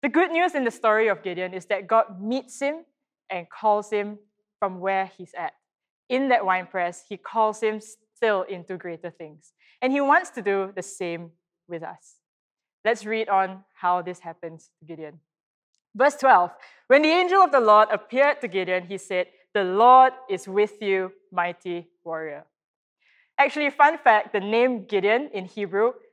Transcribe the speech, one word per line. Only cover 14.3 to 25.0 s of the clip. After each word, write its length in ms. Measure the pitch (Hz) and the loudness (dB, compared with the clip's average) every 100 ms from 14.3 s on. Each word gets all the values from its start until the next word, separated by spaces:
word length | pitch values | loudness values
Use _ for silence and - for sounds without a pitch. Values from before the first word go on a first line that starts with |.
| 165 170 160 _ _ | -14 -16 -16 _ _
to 80 | 156 | -20
Gideon. 320 | 160 156 156 _ _ _ _ _ _ _ | -16 -16 -18 _ _ _ _ _ _ _
Verse 200 | 202 269 | 0 0
twelve, 380 | 285 269 208 180 - - _ _ | 2 4 4 4 -6 -20 _ _
"When 160 | 269 | 4
the 80 | 311 | 6
angel 320 | 339 359 381 | 2 2 4
of 80 | 359 | 4
the 100 | 269 | 4
Lord 280 | 220 208 214 | 6 6 6
appeared 500 | 214 - 247 285 285 | 0 -4 0 0 0
to 80 | 226 | -4
Gideon, 380 | 185 180 185 180 | -6 -4 -4 -4
he 100 | 190 | -14
said, 300 | - 185 180 _ _ | -6 -4 -4 _ _
'The 120 | 208 | -4
Lord 480 | 185 185 233 254 262 254 - | -2 4 8 8 8 2 -8
is 180 | 190 190 | -8 -4
with 320 | 190 208 - | -2 -2 -2
you, 320 | 208 190 185 _ _ | -4 -2 -4 _ _
mighty 580 | 180 175 175 185 175 170 _ | -6 -6 -6 -10 -10 -10 _
warrior.'" 420 | 170 160 160 143 - _ _ _ _ _ _ _ _ - | -12 -10 -10 -14 -18 _ _ _ _ _ _ _ _ 0
Actually, 320 | 277 294 294 | 0 0 -6
fun 280 | 277 294 330 | 2 2 4
fact, 340 | - 214 - | 4 4 2
the 80 | 208 | -6
name 460 | 202 220 254 240 190 | -2 0 0 -2 -4
Gideon 420 | 208 | -2